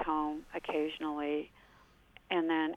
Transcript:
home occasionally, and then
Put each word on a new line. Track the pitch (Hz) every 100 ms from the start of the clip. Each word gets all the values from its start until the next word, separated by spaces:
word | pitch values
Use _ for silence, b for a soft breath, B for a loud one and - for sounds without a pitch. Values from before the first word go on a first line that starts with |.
home | - 156 151 151 -
occasionally, | 170 - 156 156 - 156 147 147 151 160 - b b b b - - -
and | 180 165
then | 160 160